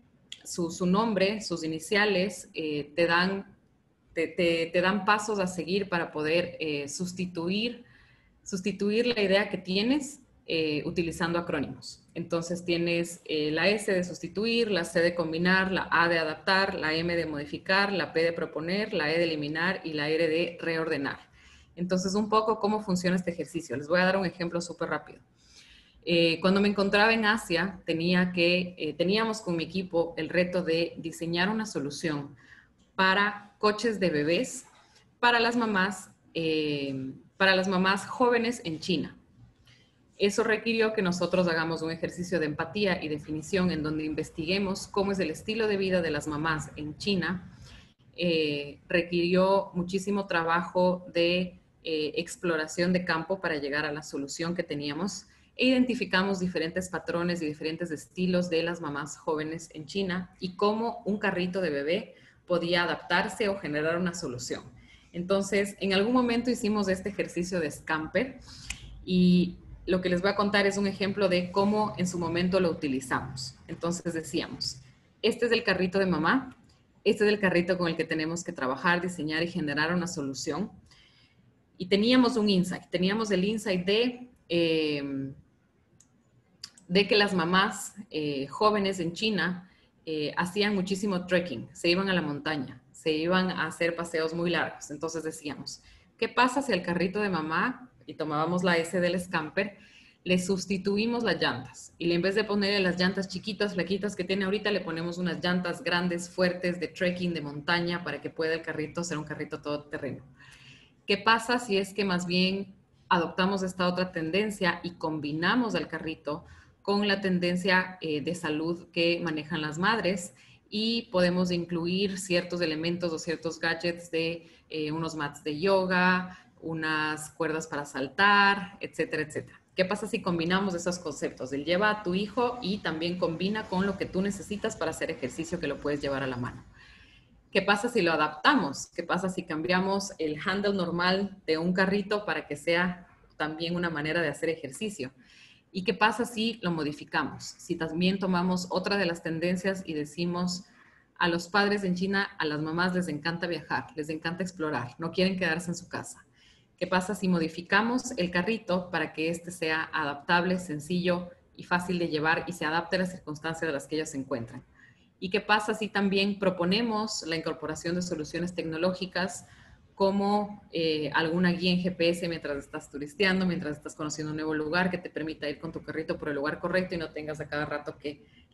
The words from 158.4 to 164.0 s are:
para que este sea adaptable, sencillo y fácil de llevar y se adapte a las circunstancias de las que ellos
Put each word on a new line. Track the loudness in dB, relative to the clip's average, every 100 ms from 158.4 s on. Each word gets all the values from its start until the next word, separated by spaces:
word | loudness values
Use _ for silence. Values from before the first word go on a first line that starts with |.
| 0 -2 0 -2 0
para | -2 -2
que | -2 -2
este | -4 -8
sea | -6 -2 -2 -2
adaptable, | -4 -4 -4 2 4 4 0
sencillo | -2 -6 -2 0 2 0 -2 -14 _ -16
y |
fácil | -2 -2 0 -2
de | 0
llevar | 0 2 2 -2
y |
se | -4
adapte | -2 -2 0 0
a |
las | -2
circunstancias | -4 -10 -8 -6 -4 -2
de |
las | -2 -4
que |
ellos | -4